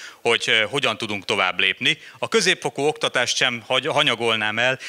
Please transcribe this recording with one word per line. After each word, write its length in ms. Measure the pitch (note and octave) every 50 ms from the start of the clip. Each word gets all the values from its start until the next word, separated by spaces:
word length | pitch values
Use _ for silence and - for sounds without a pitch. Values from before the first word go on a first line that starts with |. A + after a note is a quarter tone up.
| - - - -
hogy, 220 | - A#2+ A#2 A2 - C3
ö, 160 | A#2+ A2+ G#2+ G2
hogyan 280 | B2 C#3+ B2+ B2 A2 -
tudunk 280 | A#2 G#2 G#2+ G2+ F2
tovább 340 | - A2+ G2 F#2+ F2+ F2+ F2+
lépni. 380 | F#2+ F#2+ F#2 - A#2+ C#3+ D#3 - - - - -
A 80 | B2 -
középfokú 540 | - A3+ E3 F#3 E3+ - - C#3+ - -
oktatást 540 | C#3 D3+ D3 - - B2+ - C3 B2 A#2 -
sem 280 | - C#3+ B2+ A#2+ A#2 G#2+
hagy-, 220 | - B2+ C3 C3 D3+
hanyagolnám 720 | B2+ C#3+ D3+ C#3+ A#2+ G#2+ A#2+ A#2 A2 A2 G#2+ G#2+ G#2+ A2+
el, 200 | A#2+ B2+ C3+ C3+ -